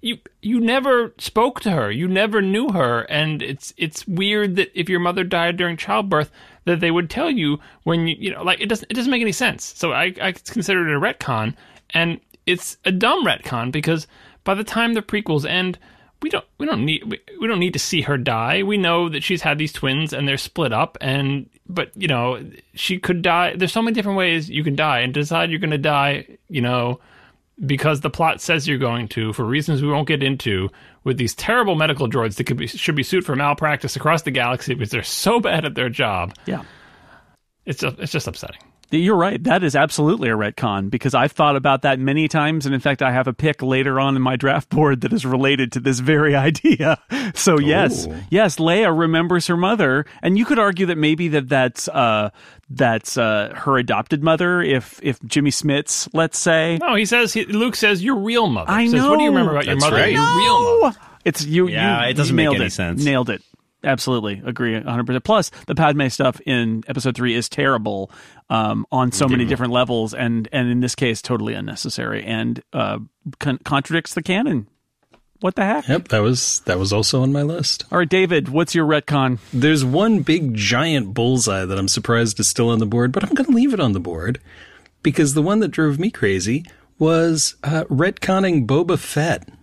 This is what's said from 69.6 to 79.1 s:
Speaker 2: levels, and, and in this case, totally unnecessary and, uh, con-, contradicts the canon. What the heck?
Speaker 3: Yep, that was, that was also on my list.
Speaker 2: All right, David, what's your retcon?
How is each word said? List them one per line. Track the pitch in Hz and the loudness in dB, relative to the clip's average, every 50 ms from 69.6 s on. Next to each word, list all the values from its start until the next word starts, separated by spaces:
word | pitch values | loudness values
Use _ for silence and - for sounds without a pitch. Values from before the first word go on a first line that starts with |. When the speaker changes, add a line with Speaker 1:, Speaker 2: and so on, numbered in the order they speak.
| 123 120 120 | 0 0 2
Speaker 2:
levels, | 123 127 127 123 117 110 110 107 | 2 2 2 2 0 0 -2 -4
and, | 127 131 117 117 117 110 - | -2 -2 0 0 0 -2 -2
and | - 135 127 120 | -2 0 0 2
in | 120 123 | 2 2
this | 123 123 - | 2 0 0
case, | - 139 123 113 - - | 0 0 0 0 -2 -4
totally | - 127 110 107 110 113 | -4 -2 -2 -2 -4 -4
unnecessary | 101 98 104 101 - - 127 - - 120 113 107 107 107 | -6 -8 -8 -8 -8 -8 -8 -6 -6 -6 -6 -6 -6 -6
and, | 110 113 113 113 117 117 120 - _ - | -6 -4 -4 -2 -2 -4 -4 -8 _ -4
uh, | - 120 101 101 110 110 - _ _ _ 160 131 _ | -4 -2 -2 -4 -6 -8 -12 _ _ _ -16 -12 _
con-, | - 147 127 - - | -4 -4 -4 -4 -4
contradicts | - 147 139 135 - 156 165 151 - - | -2 -2 -2 -2 0 -2 -4 -4 -4 -8
the | - 160 | -8 -4
canon. | - 185 196 240 294 196 127 104 - _ _ _ _ _ _ _ _ _ _ _ _ _ _ | -2 -2 0 0 0 0 -2 -4 -6 _ _ _ _ _ _ _ _ _ _ _ _ _ _
What | - 185 190 | -4 -2 0
the | - 196 | 0 0
heck? | 196 220 294 143 | 0 0 -2 0
Speaker 3:
Yep, | - 135 175 175 - | 0 -2 -2 0 0
that | - 110 | 0 2
was, | 104 110 127 123 - - - - - | 2 2 2 0 0 -2 -2 -2 -2
that | - 90 90 | -2 -2 0
was | 95 98 101 | 0 0 0
also | 104 110 - - 131 127 | 0 0 2 2 2 2
on | 131 139 | 2 2
my | 143 143 | 0 0
list. | 147 165 175 - - - - - - - | -2 -2 -4 -2 -4 -4 -4 -6 -4 0
Speaker 2:
All | 175 | 0
right, | 180 147 | 0 2
David, | 185 185 190 175 175 156 135 123 | 2 2 2 4 2 0 0 0
what's | 131 156 170 - - | 0 0 0 2 2
your | 170 160 | 0 2
retcon? | 147 156 151 - - | 4 2 0 0 0